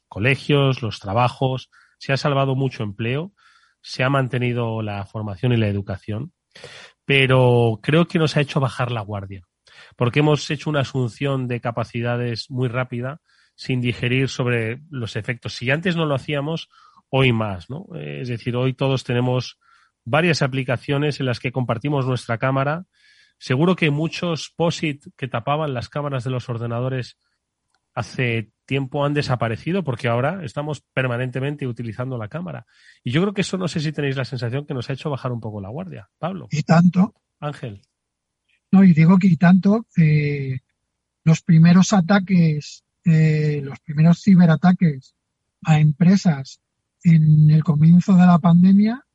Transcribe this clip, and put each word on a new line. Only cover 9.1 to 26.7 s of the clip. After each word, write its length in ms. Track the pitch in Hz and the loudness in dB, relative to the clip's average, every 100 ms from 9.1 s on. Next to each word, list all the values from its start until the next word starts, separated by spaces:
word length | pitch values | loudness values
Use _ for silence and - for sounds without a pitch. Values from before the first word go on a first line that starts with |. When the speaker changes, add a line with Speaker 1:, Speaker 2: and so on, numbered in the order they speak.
| 101 98 95 - _ _ - - | -10 -10 -16 -20 _ _ -20 -20
Speaker 1:
porque 260 | _ 120 147 | _ -2 2
hemos 300 | 151 147 - | 2 0 -2
hecho 200 | 151 156 | -8 -4
una 100 | 151 | -4
asunción 680 | 127 131 120 - 143 135 123 | -2 -4 -6 -4 -6 -4 -6
de 120 | 120 | -6
capacidades 880 | 120 117 117 120 120 120 120 113 - | -6 -6 -8 -6 -6 -4 -6 -8 -10
muy 180 | 123 127 | -6 -4
rápida, 520 | 123 127 120 127 160 _ _ _ _ | -4 -6 -8 -10 -12 _ _ _ _
sin 220 | - 127 | -6 -2
digerir 480 | 123 - 120 131 131 | -2 -4 -2 -2 -2
sobre 540 | - 123 117 110 127 160 | -4 -4 -2 -4 -8 -12
los 260 | 139 113 113 | -10 -8 -8
efectos. 380 | 104 120 120 | -8 -10 -10
Si 160 | - 120 | -8 -4
antes 260 | 147 185 170 | -2 -2 -2
no 80 | |
lo 100 | 156 | -2
hacíamos, 540 | 139 - 147 143 160 - _ _ _ _ | -4 -4 -6 -6 -8 -12 _ _ _ _
hoy 240 | 131 131 | 0 2
más, 380 | 113 107 95 - | 0 -2 -8 -12
¿no? 160 | 139 196 | -16 -14
Es 340 | 156 147 143 127 | -14 -12 -10 -8
decir, 260 | 120 - | -8 -6
hoy 200 | 120 131 | -4 -4
todos 280 | 131 135 135 | -2 -2 -2
tenemos 560 | - 123 127 123 - - _ _ _ _ | -2 -2 -2 -2 -6 -14 _ _ _ _
varias 380 | - 147 175 139 | -2 0 2 0
aplicaciones 800 | 139 131 127 123 - 139 147 - | -2 -4 -4 -4 -2 -2 -2 -4
en 60 | 131 | -4
las 140 | 120 | -4
que 120 | 127 | -6
compartimos 540 | 131 120 110 143 143 127 | -6 -4 -4 -2 -2 -2
nuestra 300 | 123 - 113 | -4 -6 -4
cámara. 480 | 135 135 139 160 190 _ _ _ _ _ | -2 -2 -2 -6 -10 _ _ _ _ _
Seguro 360 | - 127 175 | -4 0 0
que 160 | 175 160 | 2 0
muchos 600 | 143 160 - 175 156 - | -2 -4 -6 -6 -6 -8
posit 520 | - 165 - 156 143 - _ | -4 -2 -2 -6 -8 -14 _
que 100 | 131 | -8
tapaban 460 | 117 139 147 156 | -6 -4 -4 -4
las 160 | 123 98 | -6 -8
cámaras 340 | 147 143 135 | -8 -6 -6
de 80 | 123 | -6
los 200 | 127 - | -8 -8
ordenadores 680 | 117 117 | -8 -6